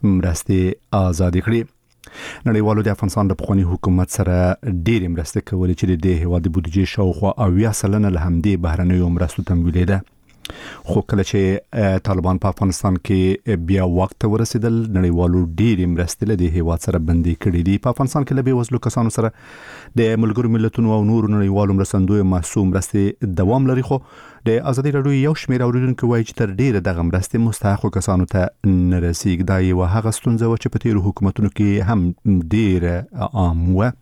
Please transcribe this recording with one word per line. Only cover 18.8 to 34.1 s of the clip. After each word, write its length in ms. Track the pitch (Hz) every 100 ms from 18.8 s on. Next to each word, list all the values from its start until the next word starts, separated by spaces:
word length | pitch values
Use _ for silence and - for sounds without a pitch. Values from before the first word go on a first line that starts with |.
| -
کسانو 280 | - 117 -
سره 160 | 113 - - - - - - -
د 120 | 113 113
ملګرو 280 | 113 107 120
ملتونو 400 | 113 110 - 113 110
او 20 | 104
نورو 220 | 113 107
نړیوالو 420 | 104 98 98 101 95
مرستندویو 480 | 95 101 92 104 95
مؤسسو 340 | 92 80 - 95
مرستې 640 | 92 92 107 98 - 110 87
دوام 260 | 95 127 131
لري، 140 | 127 131
خو 100 | 135 - - - - -
د 160 | 113 147
ازادي 220 | 131 139 143
راډیو 220 | 135 139
یو 160 | 139 156
شمېر 260 | - 123 123
اوریدونکي 460 | 123 127 123 120
وایي 100 | 120
چې 100 | 110 -
تر 160 | 110 95
ډېره 240 | 135 104 90
دغه 220 | 85 85
مرستې 360 | 92 95 - 117
مستحقو 440 | 107 104 98 107 98
کسانو 300 | 90 92 90
ته 160 | 98 90 - 101
نه 340 | 92 90 90
رسېږي. 400 | 85 85 104 87 90
دا 80 | 95 92
یوه 240 | 90 90 104
هغه 180 | 110 110
ستونزه 280 | - 113 117
وه 140 | 113
چې 40 | -
په 120 | - 120
تېرو 200 | 104 92
حکومتونو 460 | - 98 - 104 -
کې 340 | 104 101 95
هم 100 | 110 87 87 - 95 82 101
ډېره 380 | 110 92 87 87 - - 104 -
عام 260 | 87 85 85 92
وه. 180 | 113 123 _